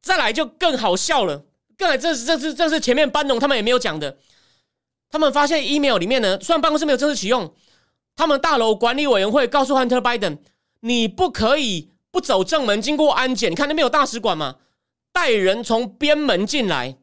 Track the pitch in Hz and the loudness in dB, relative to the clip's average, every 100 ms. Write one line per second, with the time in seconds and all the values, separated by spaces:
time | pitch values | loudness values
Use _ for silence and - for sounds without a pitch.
0 | - 370 254 226 277 _ 349 262 214 185 | 0 0 0 -2 -4 _ -2 0 0 0
1 | - 302 190 143 _ _ _ _ 370 269 | 0 0 0 -4 _ _ _ _ -2 0
2 | 311 285 233 320 302 269 330 311 233 247 | 0 -4 -2 -2 -2 -2 0 0 0 2
3 | 294 294 285 240 277 269 214 247 208 156 | 2 0 0 0 0 0 2 0 0 -6
4 | 147 131 _ _ _ _ _ _ _ _ | -8 -10 _ _ _ _ _ _ _ _
5 | _ 311 302 277 294 320 247 294 285 208 | _ 0 0 2 2 0 0 0 2 0
6 | 180 262 208 190 - 330 320 302 302 269 | 0 0 0 -2 0 0 2 0 0 0
7 | 294 277 190 247 196 _ _ _ _ _ | 0 -2 -2 -2 -2 _ _ _ _ _
8 | _ - 320 277 330 277 220 214 233 262 | _ -2 0 2 2 2 2 2 0 0
9 | 294 214 196 247 247 285 269 269 247 247 | 2 2 2 2 2 0 2 0 2 0
10 | 247 240 190 147 _ _ _ _ 226 240 | 0 -2 -4 -6 _ _ _ _ -4 -2
11 | 220 - 370 - 220 294 254 180 - _ | -2 0 -2 0 0 2 0 -6 -8 _
12 | _ 370 - 190 - 320 240 208 220 302 | _ -6 0 0 2 0 0 -2 -2 2
13 | 302 - 262 247 226 254 285 311 269 302 | 2 2 0 -2 -2 -2 -2 0 2 2
14 | 269 226 208 165 143 135 _ _ _ _ | 0 -2 -2 -2 -4 -10 _ _ _ _
15 | _ 359 320 220 185 214 233 226 240 - | _ -4 0 2 2 0 0 -2 -2 -4
16 | 294 302 285 180 208 294 214 143 127 135 | 0 2 2 0 0 -2 0 -2 -4 -12